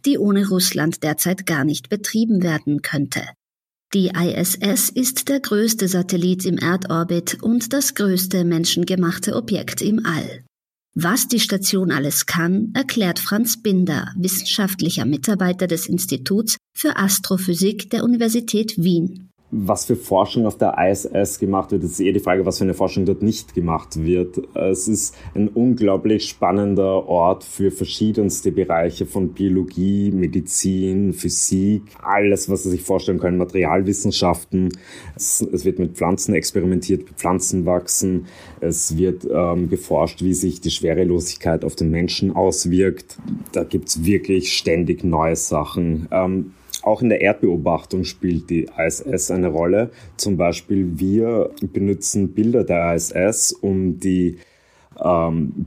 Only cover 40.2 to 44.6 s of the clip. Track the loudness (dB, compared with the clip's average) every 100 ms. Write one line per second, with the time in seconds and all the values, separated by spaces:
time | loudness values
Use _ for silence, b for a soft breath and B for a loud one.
40.2 | -2 0 -2 -2 -4 -2 0 2 2 2
41.2 | -2 -4 -2 -2 -2 -2 0 0 -2 0
42.2 | -2 2 0 0 2 2 2 0 -8 -14
43.2 | -10 -10 -6 -6 -2 -4 -4 -2 2 2
44.2 | 2 0 0 -2